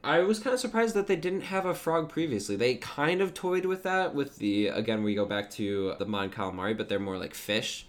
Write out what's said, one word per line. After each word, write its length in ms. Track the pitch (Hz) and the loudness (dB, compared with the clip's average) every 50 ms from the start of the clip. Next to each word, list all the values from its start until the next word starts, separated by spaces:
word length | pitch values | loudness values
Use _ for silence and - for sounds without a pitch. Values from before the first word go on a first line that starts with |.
| - | 2
I 160 | 139 156 170 | 4 4 4
was 200 | 185 196 220 214 | 6 4 2 2
kinda 180 | - 269 254 | 2 0 0
surprised 360 | 254 262 233 226 226 233 226 208 | 0 0 0 2 2 2 4 2
that 120 | 202 196 | 0 2
they 100 | 202 190 | 2 0
didn't 240 | 165 160 180 185 190 | 0 2 -2 -2 -2
have 240 | - - 190 190 185 | -2 -2 -2 0 0
a 80 | 180 170 | 0 -2
frog 340 | 180 - 160 165 165 156 | 0 0 2 2 2 0
previously. 480 | 151 - 156 165 160 120 101 - - 101 | 0 -2 -2 0 0 0 -2 -2 -2 0
They 200 | 98 117 127 127 | 2 2 2 2
kind 440 | - - - - - 143 160 180 185 | 0 -4 -8 -2 0 2 2 4 2
of 140 | 196 180 - | 2 0 -2
toyed 320 | - - 180 180 185 180 | -4 -2 0 2 2 2
with 180 | 185 185 185 - | 0 -2 0 0
that 320 | 185 185 185 185 - - | 0 2 2 2 0 0
with 220 | 143 139 139 - | -2 -2 -4 -4
the, 300 | - 101 104 101 104 104 | -2 0 2 2 4 2
again, 360 | 101 - 104 110 113 110 107 107 | 2 2 0 0 0 0 2 2
we 120 | 104 104 | 0 2
go 100 | 104 101 | 2 0
back 240 | 95 104 101 101 - | 0 0 -4 -4 -6
to 440 | - - 107 101 101 98 95 95 - - | -6 -4 -2 -2 0 0 0 -2 -2 -2
the 60 | 98 | -4
Mon 240 | 104 107 101 98 95 | -2 -2 -2 -2 -2
Calamari, 480 | - 117 98 95 90 92 92 104 110 | -2 -4 -4 -4 -2 -2 -2 -2 -2
but 100 | 107 110 | -2 -2
they're 120 | - 101 98 | -2 -2 -2
more 180 | 101 98 95 | -2 -2 -4
like 160 | 92 85 - - | -4 -6 -8 -10
fish. 520 | - - - 104 110 117 - - - - | -10 -4 -2 -2 0 -2 -4 -8 -10 -14